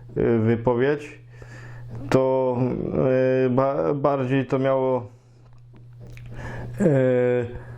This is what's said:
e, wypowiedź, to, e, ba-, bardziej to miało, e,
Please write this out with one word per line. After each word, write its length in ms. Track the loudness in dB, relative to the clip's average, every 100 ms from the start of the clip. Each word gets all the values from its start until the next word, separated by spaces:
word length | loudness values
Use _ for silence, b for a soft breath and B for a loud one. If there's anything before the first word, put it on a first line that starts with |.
| -8 -2
e, 200 | 2 4
wypowiedź, 840 | 4 2 2 2 2 0 -6 -18 -20 B B B B B B -12 0
to, 480 | 2 2 2 0 0 0 -2 -2 0 2 2 2 2 2
e, 40 |
ba-, 440 | 2 2 0 0
bardziej 520 | 0 0 0 0 0 0
to 140 | 0
miało, 480 | 2 2 2 0 -4 b b b -20 -20 -20 -20 -20 -20 -18 -18 B B B B B 0
e, 880 | 2 4 4 2 2 0 -2 B B